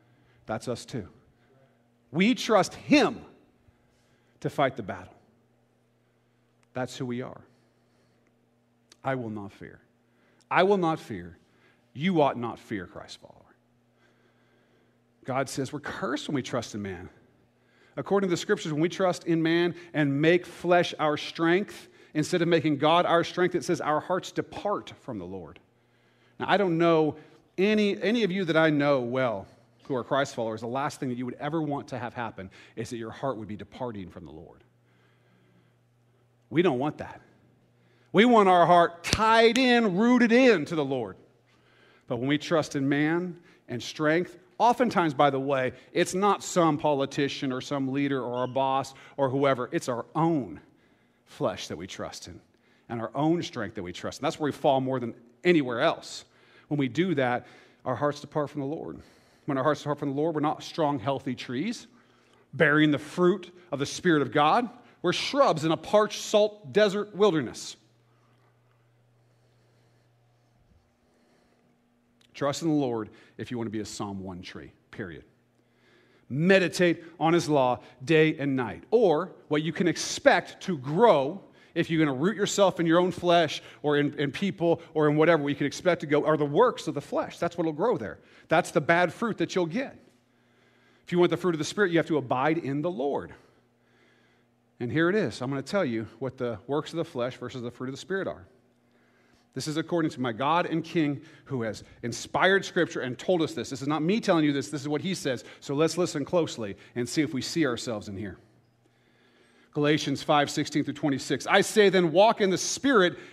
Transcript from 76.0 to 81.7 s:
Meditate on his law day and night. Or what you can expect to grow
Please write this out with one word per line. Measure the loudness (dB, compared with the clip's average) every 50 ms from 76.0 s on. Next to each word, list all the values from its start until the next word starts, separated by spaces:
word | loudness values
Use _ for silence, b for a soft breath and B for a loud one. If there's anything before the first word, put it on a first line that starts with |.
| b b b b b b
Meditate | -4 0 4 6 6 6 4 2 2 2 2 2 2 0 B B B B
on | 2 4 4
his | 4 2 2
law | 2 2 2 2 0 -2 B B B B -2
day | 2 4 4 4 4 2
and | -2 -2 -2 -2
night. | -2 -2 -4 -8 -12 -4 0
Or | 2 4 6 6 4 2 0 -4 -10 -14 -8 -2
what | -2 -2 -2
you | -2 -2
can | 0 0
expect | 0 0 -2 -4 -6 -2 4 6 6 6 6 2 -2 -10 -12 -8
to | -6 -6
grow | -6 -4 -4 2 6 6 8 8 6 4 0 -4 -8 -14 -20 b b b b